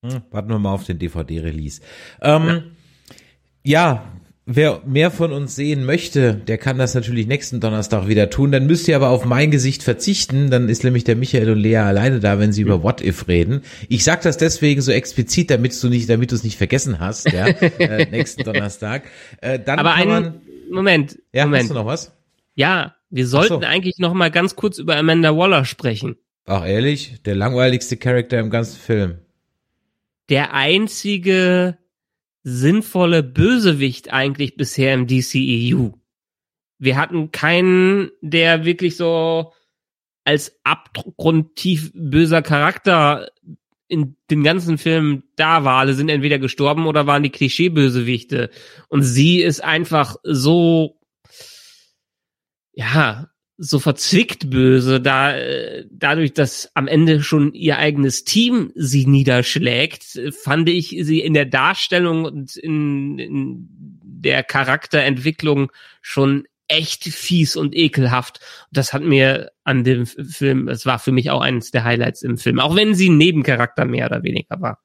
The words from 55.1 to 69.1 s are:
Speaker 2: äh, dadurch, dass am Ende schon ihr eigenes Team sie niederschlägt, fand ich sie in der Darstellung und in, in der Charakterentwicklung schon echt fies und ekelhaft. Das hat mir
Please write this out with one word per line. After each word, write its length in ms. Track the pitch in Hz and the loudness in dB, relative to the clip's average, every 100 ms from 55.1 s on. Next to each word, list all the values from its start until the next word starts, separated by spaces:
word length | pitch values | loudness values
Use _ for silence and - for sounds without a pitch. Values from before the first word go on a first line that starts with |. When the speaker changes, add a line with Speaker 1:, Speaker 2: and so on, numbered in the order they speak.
| 135 139 135 | 0 0 -2
Speaker 2:
äh, 480 | 123 139 110 - - | -6 -6 -8 -12 -16
dadurch, 420 | - 147 156 156 | -4 -2 0 0
dass 380 | - 139 - - | 0 -2 -2 -8
am 140 | - 135 | -4 0
Ende 340 | 156 165 156 | 4 4 4
schon 300 | 143 156 143 | 2 2 2
ihr 260 | - 160 139 | 0 -2 0
eigenes 460 | 151 143 139 123 | 0 0 0 -2
Team 480 | - 208 240 240 170 | -2 0 2 2 -2
sie 320 | - 147 139 131 | -4 0 2 4
niederschlägt, 1120 | 139 135 123 123 151 123 120 160 - - - 127 139 | 4 4 2 0 -2 -2 0 -2 -4 -18 -12 -10 -10
fand 260 | - 147 165 | -4 0 2
ich 280 | 175 160 - | 0 -4 -6
sie 180 | 156 160 | -2 0
in 140 | 160 | 2
der 100 | 151 | 0
Darstellung 800 | 139 135 143 190 - 180 175 165 | 2 0 0 -2 -2 0 0 -2
und 320 | 160 143 135 - | -4 -8 -14 -12
in, 600 | 160 151 151 139 139 139 | -6 -2 -2 -2 -6 -8
in 480 | 123 143 135 123 - - - 64 | -6 -6 -6 -8 -16 -20 -20 -20
der 400 | - - - 135 | -20 -6 -2 0
Charakterentwicklung 1300 | 131 135 131 147 - 151 135 131 135 156 156 143 135 _ - _ | -2 -4 0 -2 0 0 0 0 -4 -4 -2 0 0 _ -20 _
schon 440 | - - 139 139 139 _ _ | -8 0 2 0 -4 _ _
echt 380 | 156 160 - | -2 -2 -8
fies 500 | - 151 - 180 156 | -10 -10 -2 2 2
und 220 | - 147 143 | 0 -4 0
ekelhaft. 640 | 160 - 127 127 123 - - - _ | 0 2 0 0 -4 -14 -20 -20 _
Das 200 | - 135 | -4 -2
hat 100 | 139 | -2
mir 500 | 160 | 2